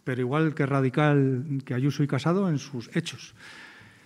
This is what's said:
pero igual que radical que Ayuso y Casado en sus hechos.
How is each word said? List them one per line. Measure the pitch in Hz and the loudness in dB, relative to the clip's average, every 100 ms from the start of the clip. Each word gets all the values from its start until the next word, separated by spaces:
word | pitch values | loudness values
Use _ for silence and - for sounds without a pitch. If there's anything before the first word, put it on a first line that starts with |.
pero | - 123 | -6 -4
igual | 123 147 160 | 0 2 0
que | 151 | 0
radical | 135 139 131 139 151 143 135 127 156 135 | 0 2 0 2 4 4 4 0 -4 -6
que | - | -4
Ayuso | 123 139 139 | -2 0 0
y | 143 | 0
Casado | 135 156 180 190 | 0 0 0 0
en | 143 | -2
sus | - 123 107 170 | -4 -12 -6 -6
hechos. | 165 131 - - - - - - - - | -6 -10 -18 -20 -20 -20 -20 -20 -20 -20